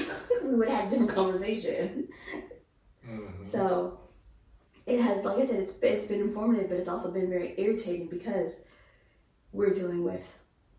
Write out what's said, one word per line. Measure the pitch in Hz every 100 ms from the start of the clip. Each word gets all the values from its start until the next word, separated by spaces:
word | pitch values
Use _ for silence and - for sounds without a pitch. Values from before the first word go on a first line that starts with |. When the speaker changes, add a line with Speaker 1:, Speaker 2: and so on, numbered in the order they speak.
| -
Speaker 1:
<laughs> | - - 480
We | 269 233
would | 220
have | 214 196
a |
different | 240 208
conversation. | 202 185 185 208 226 254 - - - - - - - - - _ _ _ _ 120
Speaker 2:
Mm-hmm. | 110 101 90 190
Speaker 1:
So, | 196 190 180 180 - - - - - _ - _ - -
it | 247
has, | 233 196
like | - 254
I | 269
said, | 196
it's, | 190 -
it's | - 214 -
been | 202
informative, | 214 214 226 208 180
but | 180
it's | 175
also | 180 180
been | 185 180
very | 180 175 -
irritating | 208 226 185 175 165
because | 175 220 190 165 - - - _ _ _ _ _ _ _
we're | 196 202
dealing | 185 180 175
with | 175 143 - - _ _ _